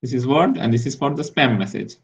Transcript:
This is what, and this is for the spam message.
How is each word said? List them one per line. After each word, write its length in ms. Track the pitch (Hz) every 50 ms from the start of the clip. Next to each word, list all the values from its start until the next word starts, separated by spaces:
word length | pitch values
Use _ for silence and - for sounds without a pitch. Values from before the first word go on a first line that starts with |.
This 120 | - 127 131
is 120 | 127 120
what, 320 | 127 139 156 175 262 - -
and 160 | - 113 117
this 140 | 117 117 139
is 80 | 135
for 160 | - 143 139
the 120 | 143 143 151
spam 340 | - - - 143 123 113 98
message. 400 | 95 98 - - - - - _